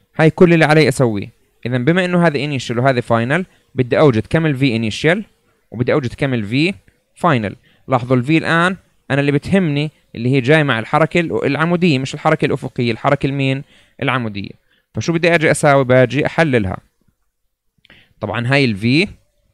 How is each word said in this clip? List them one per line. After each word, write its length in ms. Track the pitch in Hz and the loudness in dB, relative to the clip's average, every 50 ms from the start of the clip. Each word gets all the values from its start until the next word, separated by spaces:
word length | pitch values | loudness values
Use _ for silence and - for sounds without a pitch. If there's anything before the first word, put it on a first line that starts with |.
| _ _ _ | _ _ _
هاي 140 | - 160 156 | 2 2 2
كل 240 | - - 185 170 170 | 4 2 2 2 4
اللي 100 | 160 156 | 2 4
علي 240 | 143 151 156 151 117 | 2 4 2 2 2
أسويه. 400 | 131 - 135 117 107 101 101 117 - _ _ _ _ _ _ | 2 0 0 0 0 -4 -8 -10 -16 _ _ _ _ _ _
إذن 180 | 120 123 127 123 | -6 -4 -2 0
بما 200 | 143 170 185 180 | 0 0 0 0
إنه 220 | 180 180 175 170 | 0 0 2 2
هذا 320 | 165 143 123 135 151 143 127 | 2 0 0 -4 -4 -4 -6
initial 180 | - - 120 | -6 -4 -4
وهذا 240 | 117 123 139 131 120 | 0 0 2 0 0
final، 440 | - - 117 113 113 123 147 175 190 - _ _ _ _ _ | 0 0 0 0 0 0 -2 -2 -4 -6 _ _ _ _ _
بدي 240 | 147 139 120 135 107 | -4 -2 0 2 4
أوجد 280 | 156 147 117 110 104 | 4 4 4 2 0
كم 200 | - - 160 165 | 0 -2 0 0
ال 120 | 156 143 123 | 0 0 0
V 340 | 139 135 110 113 117 110 104 | 0 0 0 0 -2 -2 -4
initial، 300 | - - 151 175 226 202 - _ _ _ _ _ _ _ _ | -2 0 0 0 0 -4 -10 _ _ _ _ _ _ _ _
وبدي 220 | - 113 123 - 110 | -6 -4 -2 0 0
أوجد 220 | 151 135 117 - | 0 -2 -4 -4
كم 200 | - 147 135 127 | -4 -4 -2 -2
ال 380 | 117 104 98 117 139 156 185 196 | -4 -4 -2 -2 -2 -2 -2 -4
V 20 | - _ _ _ _ _ _ _ _ - | -6 _ _ _ _ _ _ _ _ 0
final. 320 | 175 143 120 107 92 - - _ _ _ _ _ - | 0 2 2 0 -4 -6 -10 _ _ _ _ _ -4
لاحظوا 280 | 131 120 120 120 131 | -4 -2 0 0 0
ال 100 | 127 120 | 0 2
V 40 | 139 | 2
الآن 460 | 160 160 - - 160 165 170 185 196 - _ _ _ _ _ - | 0 0 2 0 0 0 0 0 -2 -4 _ _ _ _ _ -4
أنا 100 | 135 143 | -2 0
اللي 120 | 143 143 139 | 0 0 0
بتهمني 580 | 147 - - 170 196 185 156 143 143 151 156 - _ _ _ - | -2 -2 0 0 0 2 0 0 -2 -4 -6 -8 _ _ _ -12
اللي 140 | - 117 123 | -6 -2 0
هي 120 | 139 139 | 0 0
جاي 240 | 117 123 156 160 147 | 2 2 2 2 2
مع 140 | 139 120 113 | 0 -2 -2
الحركة 420 | 110 - - 151 160 156 - 175 | -2 -2 0 0 0 0 0 -2
ال-، 240 | 170 156 98 - - | -2 -2 -4 -2 -2
العمودية، 540 | 131 139 139 160 170 175 175 180 180 143 131 | -2 -2 0 0 0 0 2 2 2 2 0
مش 160 | 135 - - | -2 -4 -8
الحركة 300 | 147 - 156 156 - - | -4 -2 0 0 0 0
الأفقية، 480 | 139 - 131 - 131 - - 123 117 110 | -2 -2 -4 -6 -8 -6 -4 -2 -2 -4
الحركة 340 | - - 143 143 - - | -2 0 -2 0 0 -2
المين؟ 380 | 139 135 139 135 135 135 135 143 - _ _ _ _ _ - - | -4 -2 -2 -2 -2 -2 -4 -6 -12 _ _ _ _ _ -8 -4
العمودية. 480 | 139 123 131 120 110 101 101 95 - - - _ _ _ _ _ _ _ | -4 -2 -4 -4 -6 -8 -10 -12 -12 -14 -20 _ _ _ _ _ _ _
فشو 180 | - - - 165 | -6 -4 -2 -2
بدي 220 | 165 160 165 170 | 0 2 2 2
أجي 160 | 165 151 139 | 2 2 2
أساوي؟ 340 | 151 - - 147 139 139 131 | 0 2 4 4 4 4 4
باجي 420 | 123 127 127 127 120 120 143 151 | 4 4 4 4 4 2 -2 -2
أحللها. 500 | - - - 165 156 127 117 98 92 90 - - _ _ _ _ _ _ _ _ _ _ _ _ _ _ _ _ _ _ _ _ _ - - _ _ _ _ | -2 0 0 0 2 2 0 0 -2 -4 -8 -12 _ _ _ _ _ _ _ _ _ _ _ _ _ _ _ _ _ _ _ _ _ -20 -20 _ _ _ _
طبعًا 260 | 107 104 95 117 117 | -8 -6 -6 -4 -2
هاي 180 | 120 135 143 139 | 0 2 2 2
ال 420 | 123 104 92 107 120 131 156 196 | 0 0 -2 -2 0 0 0 0
V، 20 | - - - _ _ _ _ _ _ | -2 -6 -14 _ _ _ _ _ _